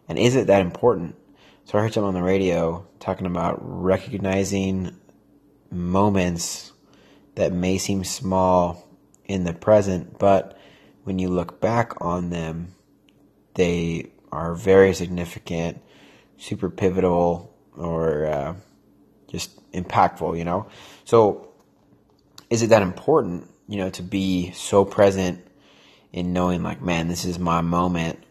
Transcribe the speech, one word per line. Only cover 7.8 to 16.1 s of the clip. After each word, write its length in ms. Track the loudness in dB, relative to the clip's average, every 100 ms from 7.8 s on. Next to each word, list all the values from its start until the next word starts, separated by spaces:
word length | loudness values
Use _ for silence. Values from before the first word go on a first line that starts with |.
| -2 -4
small 840 | -6 -8 -2 2 4 4 2 -2 -16 _ _ _
in 220 | -8 -4 -4
the 80 |
present, 680 | -2 4 4 4 -2 -6 -2
but 380 | 2 2 0 -12 -20 -20 _ _ -8
when 140 | -4
you 100 | -2
look 320 | -2 -4 -4
back 320 | 0 0 -2 -4
on 300 | -4 -4 -4
them, 440 | -6 -6 -8 -10 -16 _ _ _ _ _ _ _
they 580 | -2 0 0 -2 -6 -10 _ _
are 240 | -8 -6
very 400 | -2 4 8 8
significant, 880 | 4 -4 -6 -8 -10 -8 -4 -4 -8 -16 -20 -20